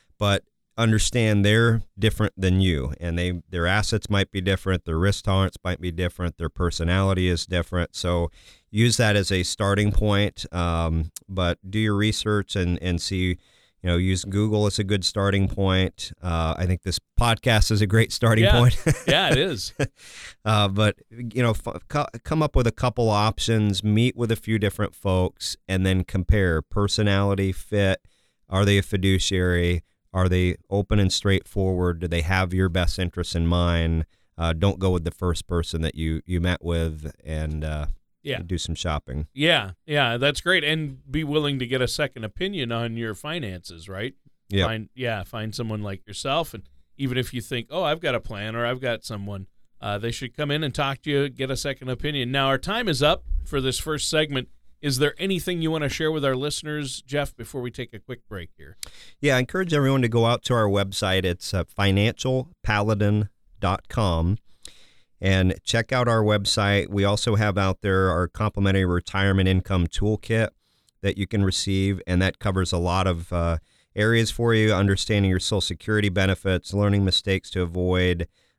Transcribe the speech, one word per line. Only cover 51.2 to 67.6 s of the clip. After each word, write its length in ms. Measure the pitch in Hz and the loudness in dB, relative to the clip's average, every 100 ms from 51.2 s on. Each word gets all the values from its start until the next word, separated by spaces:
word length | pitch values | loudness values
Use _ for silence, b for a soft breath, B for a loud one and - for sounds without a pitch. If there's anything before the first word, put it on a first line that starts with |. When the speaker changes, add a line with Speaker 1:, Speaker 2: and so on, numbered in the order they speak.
| 139 | 0
Speaker 2:
get 200 | 123 135 | -2 -6
a 60 | 127 | -4
second 320 | 143 135 131 | -6 -6 -6
opinion. 420 | 123 147 147 123 | -6 -4 -4 -2
Now, 160 | 139 135 | 0 2
our 120 | 135 | 0
time 280 | - 220 220 | -2 -4 -2
is 140 | 135 | 2
up 220 | 147 175 - - | 2 2 0 -4
for 160 | - 143 | -2 -4
this 180 | 131 123 | -2 -4
first 300 | - 151 - | -4 -6 -2
segment. 400 | 156 156 135 123 - - - | -2 -2 -4 -8 -14 -20 -10
Is 180 | 147 127 | -4 0
there 160 | 143 - | 0 0
anything 420 | 185 185 185 175 | -2 -2 -2 -4
you 80 | 160 | -2
wanna 160 | 160 143 | -2 -2
share 240 | - 160 | -2 -2
with 120 | 156 | 0
our 120 | 139 127 | 0 -2
listeners, 640 | 143 - 151 151 139 - | -4 -6 -8 -8 -8 -10
Jeff, 320 | 127 143 139 - | -6 -4 -4 -8
before 240 | 113 135 | -12 -8
we 100 | 123 | -8
take 220 | - 120 | -8 -12
a 60 | 110 | -12
quick 220 | - 123 - | -14 -16 -12
break 220 | 98 82 - | -12 -12 -18
here? 200 | 71 - B B B B | -20 -16 B B B B
Speaker 1:
Yeah, 160 | 143 127 | 2 2
I 40 | |
encourage 320 | 127 185 185 | 0 -2 0
everyone 280 | 147 135 135 | 2 2 2
to 60 | 120 | 2
go 180 | 117 113 | 2 2
out 160 | 120 | 2
to 100 | - | 0
our 140 | 123 104 | 2 2
website. 560 | 98 95 95 98 95 | 2 0 -2 0 0
It's, 280 | 90 87 - | 0 -2 -4
uh, 100 | 95 | -4
financial 840 | 82 - 98 98 107 - 131 131 127 _ | -4 -2 2 4 2 0 -2 -2 -4 _
paladin 640 | - 107 104 107 104 104 104 _ _ - | -2 0 2 2 2 2 -2 _ _ -6
dot 300 | 95 95 - | -2 -2 -4
com. 500 | - 104 82 85 101 - B B B B B B - | -2 0 0 0 -2 -6 B B B B B B -4
And 340 | 95 95 92 - | 0 2 2 0
check 300 | - 113 113 | -2 -2 0
out 160 | 127 120 | 0 2
our 140 | 113 | 4
website. 640 | 107 104 101 104 101 101 - | 4 2 2 0 2 2 2
We 160 | 101 | 2
also 320 | 98 104 - 104 | 2 2 2 2
have 200 | 107 | 2
out 240 | 98 | 2